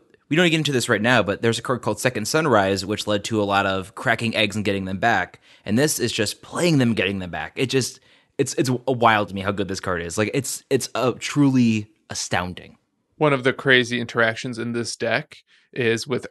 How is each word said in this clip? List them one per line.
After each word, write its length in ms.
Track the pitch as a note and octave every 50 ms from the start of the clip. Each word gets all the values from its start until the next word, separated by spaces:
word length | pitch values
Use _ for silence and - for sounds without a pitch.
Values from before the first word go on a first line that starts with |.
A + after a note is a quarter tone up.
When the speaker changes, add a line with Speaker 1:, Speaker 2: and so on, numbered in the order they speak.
| _ _ _ _ _ -
Speaker 1:
we 60 | C#3+
don't 160 | D#3+ F3+ F3
get 60 | D#3
into 160 | E3 D3+ D3+ C#3+
this 160 | B2 A2 -
right 140 | A#2+ G2+ G#2
now, 200 | A#2+ B2+ A#2+ G2+
but 200 | F2+ G2 F2+ -
there's 160 | A2+ A#2 A2+
a 40 | -
card 200 | - C3 A2+ -
called 180 | A#2+ G#2+ -
Second 260 | - C3 A#2+ G#2+ G#2
Sunrise, 580 | - - D#3 E3 D#3 A#2+ G#2 G2 F#2+ G2 G2 F#2+
which 220 | F#2 G#2+ G2+ -
led 160 | - G#2 G#2 G2
to 160 | - A2+ G#2+
a 40 | G#2
lot 220 | G2+ G2+ G2 G2
of 280 | G2 F#2+ F#2+ F#2 F#2 -
cracking 400 | - - B2+ A2+ A2+ A#2+ A2+ A2
eggs 220 | G#2 A2 G#2 G2
and 80 | A2 G2+
getting 220 | G#2 G2+ G2 F#2+
them 120 | F#2 F#2+ F#2+
back. 420 | G2+ A#2 A2+ G2 F2+ - - - _ _ - _ -
And 140 | - G#2 A#2
this 220 | C#3+ D#3 - -
is 100 | - A2+
just 320 | - - G#2+ G2+ - - -
playing 360 | - - - E3 F3+ E3 C#3
them, 160 | B2+ A#2 A2+
getting 260 | F#2 F#2+ F#2+ G2+ G2
them 100 | F#2 F2
back. 220 | E2 D#2+ D2+ E2 -
It 120 | - C3+
just, 340 | B2+ C3 C3+ A#2+ - - - _ _ _ _ _ _ _ -
it's, 160 | C3+ B2 -
it's 160 | - - B2+
wild 580 | B2+ A#2+ - - C3+ A#2+ A2+ A2+ A2 G#2+ G#2 F2+
to 60 | F#2+
me 80 | G2 F#2
how 100 | G2 G2+
good 160 | F#2 G2+ F2+
this 100 | G2 F#2
card 240 | - G2+ F#2 E2+ E2+
is. 160 | E2+ E2 -
Like, 120 | A2 G#2 -
it's, 300 | C#3 B2+ - - - - -
it's, 180 | C#3 B2+ - - -
uh, 180 | G#2+ A#2+ B2+ A2 A2+
truly 720 | - - - D3 C#3+ C#3 C3 B2+ B2 A#2 A2 A2 G#2 - _ _ _ -
astounding. 640 | - - - - - F2+ F2+ F#2 F2 E2+ D#2+ - - _ _ _ _ _ _ _ _ -
Speaker 2:
One 160 | D#3 D3+ C#3
of 100 | C3 A#2+
the 80 | C3 B2
crazy 480 | - - C#3 C3 B2+ B2 A#2 B2 A#2+
interactions 580 | A#2+ A2+ - B2 A#2 A2+ A2 - - C3 B2 A2
in 140 | A2+ A#2 A#2
this 240 | A#2+ A#2 G#2+ -
deck 480 | - - A2+ A2+ B2+ D#3 - - - _ _ _ _ _ _ -
is 360 | - B2 A2+ A2+ A2+ A2+ C3+
with 180 | B2 - - -